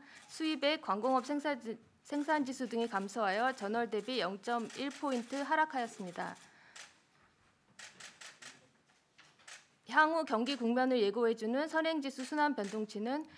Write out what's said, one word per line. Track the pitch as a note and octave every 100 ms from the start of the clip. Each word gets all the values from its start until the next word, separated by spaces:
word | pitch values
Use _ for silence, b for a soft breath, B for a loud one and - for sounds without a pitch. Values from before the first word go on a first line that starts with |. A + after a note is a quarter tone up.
| B B B
수입액, | - D#4 D#4 C#4+ D#4
관공업 | C4 G3+ B3 C4 C4
생산, | C#4+ D4+ C4 A3+ G#3 - _
생산지수 | - D4 D4 D4+ C4 B3+ A#3+
등이 | A#3 A#3
감소하여 | G3 G3 A#3+ G3+ G3+ C4
전월 | B3+ G3+ A#3 A#3
대비 | A3 G#3 B3
영점일 | F3 G3 - A#3+ A3 - C#4 -
포인트 | D4 B3 A3+ C4+
하락하였습니다. | C#4 D4+ C#4 C4+ A#3 - F#3 F3 F3 - B B B B B B B _ _ _ _ _ _ - - - - - - - - - _ _ _ _ _ _ - _ - - - _ -
향후 | C4+ D#4 E4 C#4
경기 | A3 A#3+ B3
국면을 | A#3 A#3+ C4 B3+
예고해주는 | G3+ A3+ A3+ A3+ A3 C4 D#4
선행지수 | D#4+ D#4+ D#4+ C4 B3+
순환 | B3+ D4+ D4
변동치는 | B3+ G3+ G#3+ G#3+ G3+ A3+ D4 D#4+